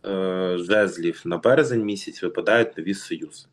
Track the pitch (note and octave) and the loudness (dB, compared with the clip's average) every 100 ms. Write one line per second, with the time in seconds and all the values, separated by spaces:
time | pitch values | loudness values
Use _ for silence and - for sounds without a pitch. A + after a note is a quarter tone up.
0 | G2 F#2+ F#2+ F#2 F#2 F2+ F2 G#2+ G2 E2+ | -4 -2 -2 -2 -2 -2 2 2 2 0
1 | E2+ - E2+ E2+ A#2 C3+ C3+ A#2 G#2 G2 | -4 -4 -6 0 4 4 4 0 -2 -4
2 | - - F2 - - A#2 A2+ - E2+ G2 | -8 -6 -6 -2 2 4 2 -2 -6 -6
3 | - E2+ D2+ - - | -6 -8 -8 -16 -20